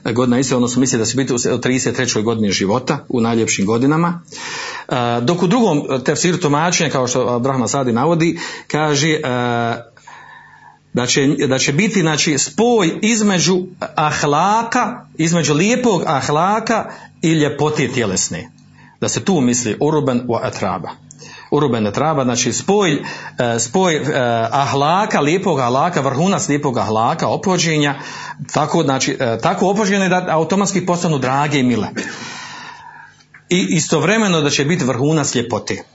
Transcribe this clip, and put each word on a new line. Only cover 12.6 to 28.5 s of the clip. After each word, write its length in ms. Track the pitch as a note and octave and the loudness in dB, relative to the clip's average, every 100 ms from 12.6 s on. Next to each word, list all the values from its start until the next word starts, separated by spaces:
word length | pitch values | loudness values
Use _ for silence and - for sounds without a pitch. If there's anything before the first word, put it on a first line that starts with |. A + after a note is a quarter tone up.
| A#3+ A#3 E3 - | 2 4 2 0
između 640 | G#3+ A3+ G#3 F3+ D#3+ F#3 F#3 - - | 0 2 2 2 2 0 -2 -10 -6
ahlaka, 1120 | - D3+ C#3 D3+ D3 F#3+ A3 A3+ B3 G#3+ - - - | -2 -2 0 0 2 2 0 0 -2 -2 -6 -14 -2
između 360 | E3 E3+ C#3 | 0 2 2
lijepog 480 | D3 G3+ B3 A#3+ F3 - | 2 2 2 2 2 0
ahlaka 840 | C3+ A#2 D3 F3+ A3 A3 A3 - - - - | 0 0 0 2 0 0 -2 -2 -14 -20 -4
i 100 | D#3+ | 0
ljepote 560 | D#3+ D3 - D3+ D3+ A#2+ | 2 2 0 -2 0 -2
tjelesne. 640 | B2 G#2+ F#2 - F2 D#2 - - - - _ | 0 -2 -2 -4 -6 -12 -20 -20 -20 -20 _
Da 80 | A2+ | -4
se 160 | - | -2
tu 160 | A#2 F3 | 0 2
misli 360 | B2 A#2+ G#2+ G2+ | 2 2 -2 0
uruben 420 | D3 D#3 C3 A#2+ B2 | 0 2 2 0 0
wa 120 | A#2 | -2
atraba. 480 | A#2+ - G2+ F2+ - - - - - - - | -2 -4 -4 -4 -8 -14 -20 -20 -20 -20 -2
Uruben 360 | C#3+ C#3+ A#2 G#2 | 2 2 2 0
atraba, 380 | A2 D3 D3 | 0 0 2
znači 280 | B2 A#2+ B2 | 0 0 -2
spoj, 400 | - - G3+ F#3 | -2 0 2 2
e, 680 | C#3+ - - - - B2 A2+ | 0 -4 -12 -12 -2 0 0
spoj, 360 | A2+ F#3 F#3 | 0 0 2
e, 60 | D#3 C3+ D3 A#2+ A#2 A2+ | 2 0 0 2 0 0
ahlaka, 680 | C#3 C3 C#3 C#3+ F#3 G#3+ G3+ | 0 0 2 2 2 2 2
lijepog 400 | D3 F#3 F#3+ C#3+ | 2 2 0 0
ahlaka, 400 | A#2+ C3 E3+ E3+ | 2 2 2 0
vrhunac 480 | C3+ C3 F3+ F3 - | 0 0 2 0 0
lijepog 300 | C#3+ C#3+ A#2+ | 0 0 -2
ahlaka, 500 | G2+ G#2+ A#2+ E3 B2 | 0 2 0 0 -2
ophođenja, 680 | C#3+ F#3+ F3+ D#3+ D#3 C#3+ C#3 - - - - B2+ | 0 0 0 2 2 0 -2 -10 -12 -14 -12 -4